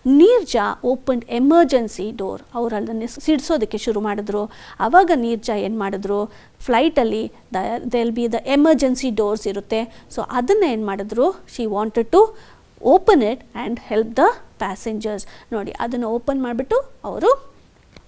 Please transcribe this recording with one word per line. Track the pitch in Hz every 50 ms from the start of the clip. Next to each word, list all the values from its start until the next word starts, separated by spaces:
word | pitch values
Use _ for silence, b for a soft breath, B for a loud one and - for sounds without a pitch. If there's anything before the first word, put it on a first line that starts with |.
| B
ನೀರ್ಜಾ | 247 269 285 330 427 508 466 339 - - 226 202 208 202 - -
opened | 247 269 254 - - 254 240 -
emergency | - - 240 254 277 320 339 339 262 285 247 233 208 - - 185 214 233
door. | 220 196 190 196 190 - - -
ಅವ್ರು | 240 240 233 220
ಅದನ್ನ | 208 196 - 226 220 220
ಸಿಡಿಸೋದಕ್ಕೆ | 240 - 285 - - 311 269 - - 330 294 214 - -
ಶುರು | 208 - 240 208 208
ಮಾಡಿದ್ರು. | 214 214 202 208 208 208 202 208 208 220 B B B B B B
ಅವಾಗ | 185 226 277 359 392 339 339
ನೀರ್ಜಾ | 262 233 233 233 208 - - 220
ಏನ್ | 208 202 196 226 220
ಮಾಡಿದ್ರು? | 196 196 202 190 202 196 202 208 208 214 B B B B B -
ಫ್ಲೈಟಲ್ಲಿ | - - 240 226 277 330 - 277 240 220 214 220 - 226 - - _ -
the, | 233 185 190 202 226 247 -
there'll | 247 254 240 233 240 226
be | 240 240 233
the | 226 226 - 254 269 285
emergency | 294 320 311 233 277 254 254 247 - 262 214
doors | 214 214 208 214 214 - 202
ಇರುತ್ತೆ. | 196 - - - 220 220 226 226 - - - - -
So | - - -
ಅದನ್ನ | - 254 247 254 403 440 392
ಏನ್ | 302 233 220 214
ಮಾಡಿದ್ರು? | 208 196 214 196 214 233 233 262 359
She | 381 - - - - - 233
wanted | 220 202 202 214 220 - 233 226 -
to | - 370 440 440 - B B B B B B B _ - -
open | 240 294 370 370 - 403 294
it | 220 208 247 254
and | - - - 214 247 - 233 226 - - 226
help | 214 220
the | 226 233 254 311 415 508 - - - _ -
passengers. | 214 196 190 - - 233 220 208 214 214 208 190 - B B B B B 240
ನೋಡಿ, | 214 196 - - -
ಅದನ್ನ | - 240 247 240 240
ಓಪನ್ | 220 226 240 - - 269 269 254
ಮಾಡ್ಬಿಟ್ಟು | 240 240 226 262 - 440 523 554 - - - -
ಅವರು | 208 175 - 302 427 554 554 - - - - _ _ _ _ _ _ - - _